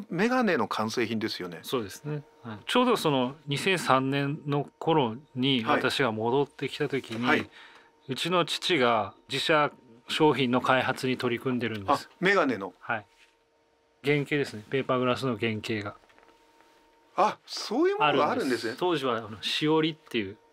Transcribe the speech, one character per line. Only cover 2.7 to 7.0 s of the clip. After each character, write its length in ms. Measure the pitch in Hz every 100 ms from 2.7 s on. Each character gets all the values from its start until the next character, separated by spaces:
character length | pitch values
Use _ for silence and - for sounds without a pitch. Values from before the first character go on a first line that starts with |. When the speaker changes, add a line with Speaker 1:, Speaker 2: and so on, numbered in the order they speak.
| 247
Speaker 2:
ょ 60 |
う 20 | 254
ど 100 | 202
そ 160 | 165
の 240 | 135 127 143 143
二 120 | 139
千 200 | 196 180
三 320 | - 131 135
年 300 | 139 139 156 143
の 220 | 143 139 -
頃 380 | 160 160 120 110 - 127
に、 300 | 131 131 113
Speaker 1:
は 80 |
い。 20 | 147
Speaker 2:
私 220 | 127 -
が 120 | 131
戻 300 | 110 113 139
っ 40 | 139
て 220 | - 135
き 80 | -
た 100 | 143
時 240 | 135